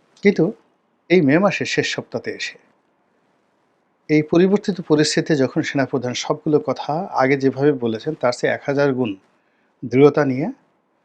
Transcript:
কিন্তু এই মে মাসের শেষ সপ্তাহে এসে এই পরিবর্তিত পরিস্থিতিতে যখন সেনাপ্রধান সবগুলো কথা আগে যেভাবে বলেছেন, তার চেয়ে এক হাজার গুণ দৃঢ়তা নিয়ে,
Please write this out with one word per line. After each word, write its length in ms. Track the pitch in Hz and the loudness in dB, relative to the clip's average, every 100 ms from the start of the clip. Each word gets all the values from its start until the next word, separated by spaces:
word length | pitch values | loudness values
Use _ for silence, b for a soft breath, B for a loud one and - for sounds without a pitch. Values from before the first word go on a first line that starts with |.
| _ _ | _ _
কিন্তু 300 | 202 180 170 - _ _ _ _ - | 0 2 0 -4 _ _ _ _ 0
এই 120 | 185 | 4
মে 180 | 135 160 | 4 4
মাসের 280 | 196 - 123 | 2 -2 -4
শেষ 280 | - - | -4 -4
সপ্তাহে 360 | - - 117 110 | -6 -8 -10 -10
এসে 280 | 101 - - _ _ _ _ _ _ _ _ _ _ _ _ _ _ - | -10 -12 -14 _ _ _ _ _ _ _ _ _ _ _ _ _ _ -2
এই 140 | 151 | 0
পরিবর্তিত 580 | 151 170 185 202 208 180 | 2 2 2 2 -2 -6
পরিস্থিতিতে 560 | - 151 151 170 151 147 | 0 0 2 0 0 0
যখন 260 | 135 160 | 0 -2
সেনাপ্রধান 520 | 147 143 127 135 123 | -4 -2 -2 -4 -4
সবগুলো 460 | 120 - 147 160 147 | -6 -6 -4 0 0
কথা 320 | - 120 - | 0 -6 -6
আগে 440 | 156 196 123 131 143 | -6 -4 0 0 2
যেভাবে 360 | 135 127 143 | 0 0 0
বলেছেন, 420 | 131 117 110 156 | 0 -2 -4 -6
তার 180 | 156 123 | -4 -4
চেয়ে 200 | - 139 | -2 -2
এক 100 | 113 - | -4 -4
হাজার 280 | 139 143 | 0 0
গুণ 200 | 127 117 95 _ _ _ _ _ _ | 0 -4 -6 _ _ _ _ _ _
দৃঢ়তা 400 | 120 127 147 151 | -2 6 6 6
নিয়ে, 280 | 135 127 190 - _ _ _ _ | 0 -2 -6 -8 _ _ _ _